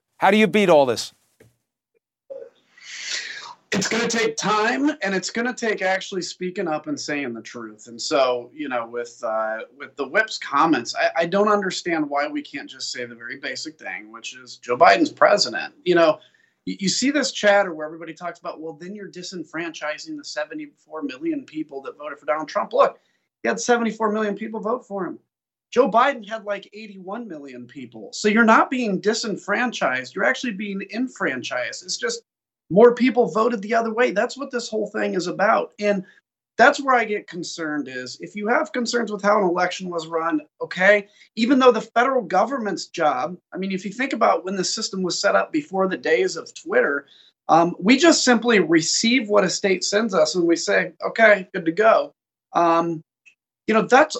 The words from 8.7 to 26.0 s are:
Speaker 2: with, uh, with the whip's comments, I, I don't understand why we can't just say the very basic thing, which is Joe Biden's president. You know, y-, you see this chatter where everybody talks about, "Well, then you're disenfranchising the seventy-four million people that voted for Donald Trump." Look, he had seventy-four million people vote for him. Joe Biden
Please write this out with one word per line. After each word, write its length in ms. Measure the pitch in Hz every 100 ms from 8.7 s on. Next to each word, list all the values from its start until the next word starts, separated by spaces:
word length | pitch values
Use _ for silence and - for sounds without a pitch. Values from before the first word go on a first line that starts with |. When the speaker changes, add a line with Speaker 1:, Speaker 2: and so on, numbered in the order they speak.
| 123 113
Speaker 2:
with, 360 | 120 120 -
uh, 360 | 117 110 110 110 - 139
with 180 | 139 -
the 120 | 131
whip's 300 | 185 220 -
comments, 560 | - 143 165 131 120
I, 280 | - 170 165
I 40 | 170
don't 220 | 196 208
understand 600 | 208 190 - 180 165 147
why 180 | 143 147
we 120 | 147
can't 300 | 147 143 -
just 200 | 131 -
say 120 | 135
the 100 | 120
very 220 | 117 117 135
basic 420 | 143 123 160 156
thing, 320 | 101 92 107
which 240 | 113 -
is 220 | 127 123 -
Joe 220 | - 123
Biden's 340 | 180 190 156
president. 640 | - 151 - - 101 76 _
You 120 | 175 175
know, 240 | 165 156 _ _ _ _ -
y-, 120 | 185
you 80 | 196
see 220 | - 254
this 220 | 294 254
chatter 420 | - 208 202 190
where 100 | 156
everybody 300 | 156 160 165
talks 240 | 160 175 170
about, 220 | 175 -
"Well, 120 | 160
then 220 | 151 180
you're 160 | 208 190
disenfranchising 1040 | 175 175 185 151 156 170 156 151 151 160 151
the 80 |
seventy-four 760 | 147 151 151 156 147 _ _ 156
million 420 | 143 127 165 147
people 380 | 127 156 156 135
that 160 | 127 -
voted 200 | 151 139
for 60 |
Donald 240 | 147 156 151
Trump." 240 | 202 208
Look, 260 | 254 277 - _ _ _ _
he 60 | 233
had 120 | 220
seventy-four 500 | - 233 226 220 220
million 220 | 214 208
people 260 | 196 220 214
vote 260 | 196 247 -
for 180 | 196
him. 140 | 170 - _ _ _ _ _
Joe 180 | 220 262
Biden 360 | 220